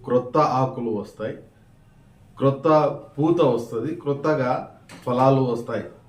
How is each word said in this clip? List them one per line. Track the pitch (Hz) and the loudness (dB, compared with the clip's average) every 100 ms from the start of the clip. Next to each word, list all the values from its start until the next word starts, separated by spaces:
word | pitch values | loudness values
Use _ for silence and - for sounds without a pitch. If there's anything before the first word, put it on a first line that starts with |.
| - | -4
క్రొత్త | 123 - 156 147 131 | -6 -2 0 2 0
ఆకులు | 131 - 117 104 | -2 -4 -6 -6
వస్తాయి, | 101 - 110 - - _ _ _ - _ _ _ - - | -8 -10 -10 -10 -18 _ _ _ -20 _ _ _ -20 0
క్రొత్త | 135 135 165 156 151 117 - - | 0 2 4 4 4 -2 -12 -2
పూత | 156 170 143 | 0 4 4
వస్తది, | 117 117 117 139 - | 2 -2 -6 -6 -6
క్రొత్తగా | 143 139 156 143 127 131 - - - - - | -6 -4 -2 0 0 -2 -6 -18 -20 -12 -4
ఫలాలు | 123 135 135 127 | 2 4 4 2
వస్తాయి. | 117 - 135 - - | -2 -4 -8 -8 -16